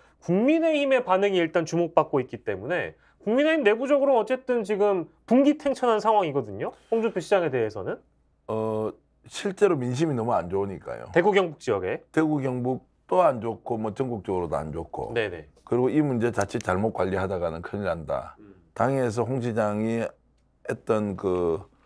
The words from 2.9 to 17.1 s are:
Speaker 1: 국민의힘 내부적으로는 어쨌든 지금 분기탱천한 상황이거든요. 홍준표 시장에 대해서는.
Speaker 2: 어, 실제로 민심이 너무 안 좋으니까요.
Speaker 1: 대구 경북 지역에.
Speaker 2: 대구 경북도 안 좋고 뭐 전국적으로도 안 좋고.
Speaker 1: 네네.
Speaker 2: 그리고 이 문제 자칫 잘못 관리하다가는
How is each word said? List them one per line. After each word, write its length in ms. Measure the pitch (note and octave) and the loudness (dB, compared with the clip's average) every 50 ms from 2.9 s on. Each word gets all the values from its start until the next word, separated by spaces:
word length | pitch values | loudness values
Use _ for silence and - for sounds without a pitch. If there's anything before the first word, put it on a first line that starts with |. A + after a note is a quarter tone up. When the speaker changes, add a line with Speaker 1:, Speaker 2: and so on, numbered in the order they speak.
| - _ _ _ _ _ - | -8 _ _ _ _ _ -4
Speaker 1:
국민의힘 400 | G3 A3 C4 D4 D#4 D#4+ D#4+ C4+ | 0 2 2 2 2 2 2 4
내부적으로는 580 | G3+ G#3+ A3+ C4+ B3+ D4 C#4+ C4+ C#4 C4+ A#3 | 2 2 2 2 2 2 2 4 4 4 2
어쨌든 440 | G#3+ A3 B3+ B3+ - - B3 A#3+ G#3 | 2 0 -2 -4 -2 -2 -2 -2 -2
지금 440 | F#3 G#3+ F#3+ G3+ G#3 G3 F#3 D#3+ - _ _ _ | -2 0 2 2 2 2 0 -2 -6 _ _ _
분기탱천한 760 | - A3+ B3+ C#4 C#4+ D4 D4+ - C#4 C4 - - B3 A3 G#3 | 2 4 6 6 6 4 2 0 -4 -2 0 2 2 2 2
상황이거든요. 720 | G3+ A3 A3 G#3 F#3+ D#3 C3+ C#3+ A#2 G#2+ G2 G2+ C#3 G#3+ - - _ _ | 2 4 4 4 2 2 0 -2 -2 -4 -6 -6 -8 -8 -8 -12 _ _
홍준표 300 | A3+ A3+ A3 A3+ - F#3+ | -2 0 0 0 -2 -4
시장에 300 | E3 - G#3 F#3+ E3+ D3+ | 0 2 2 2 2 2
대해서는. 460 | C3 B2+ A2+ G#2+ G#2+ G#2 F#2 B2+ G#3 - _ _ _ _ _ _ _ _ _ - | 0 0 0 -2 -2 -6 -6 -6 -8 -8 _ _ _ _ _ _ _ _ _ -6
Speaker 2:
어, 420 | A2 A2 A2 A2 A2 A2 A2 G#2+ - - _ _ _ _ _ - | -4 -2 -2 -2 -2 -2 -2 -4 -6 -8 _ _ _ _ _ -16
실제로 480 | - - - G3+ F#3 - G#3 G3 F3 | -10 -6 -6 -6 0 2 2 4 4
민심이 380 | C#3 B2 B2 B2+ B2+ E3 D#3+ C#3+ | 2 0 -2 -2 0 0 0 0
너무 200 | A#2+ A2 A#2+ A#2 | 0 0 0 0
안 160 | F#2 E2+ F2 | 0 0 -2
좋으니까요. 560 | F#2 G2 G2+ G2 F#2+ D#2 - - B1 A1+ A#1 - - | -2 -2 -2 -4 -6 -10 -10 -10 -10 -10 -10 0 2
Speaker 1:
대구 160 | F3 E3+ G#3 G3 | 2 4 4 4
경북 260 | G3 F#3+ E3+ D3 - | 2 2 0 -2 -6
지역에. 420 | - - A2 G2 F#2 F#2 A#2+ - - _ - | -4 -2 -2 0 -2 -4 -4 -6 -8 _ 0
Speaker 2:
대구 260 | D#3+ D#3+ D#3 D3+ D3 | 0 2 2 0 0
경북도 840 | C3 C3+ B2+ B2+ A#2+ B2+ C3 - - _ _ _ _ - F3 F#3 F3+ | -2 -2 -2 -2 -2 -2 -4 -4 -8 _ _ _ _ 0 2 4 4
안 180 | D#3+ C3 A#2 | 4 2 0
좋고 380 | G#2 A2+ A2 G#2 - - A#2+ A2 | -2 -6 -6 -6 -6 -6 -4 -4
뭐 160 | A2 A2 G2+ | -4 -4 -4
전국적으로도 640 | - C3+ B2+ A#2+ G#2+ F2+ - F#2+ F2+ F2 E2 D2+ | -4 -4 -4 -6 -6 -4 -4 -2 -2 -2 -2 -2
안 160 | C#2+ D2+ D#2+ D2+ | -4 -4 -6 -8
좋고. 420 | E2 E2 - - - - A2+ A#2 | -8 -10 -10 -10 -10 -8 -4 -2
Speaker 1:
네네. 320 | A#2 A2 G2+ F2 E2 D2+ - _ _ _ | -2 -2 -2 -6 -10 -14 -18 _ _ _
Speaker 2:
그리고 240 | - A#2 A#2+ B2 C3 | -2 0 2 2 2
이 140 | G2+ D3+ D3+ | 2 2 2
문제 300 | C#3+ B2+ A#2 A2+ A#2+ A2 | 2 2 0 0 0 0
자칫 260 | - G2 G2+ - A#2 | 0 -2 -2 -4 -4
잘못 340 | G#2+ - F#2 F#2 G#2 A2+ - | -2 -2 0 0 0 -2 -2
관리하다가는 680 | - F#2+ F#2 | -2 -2 -2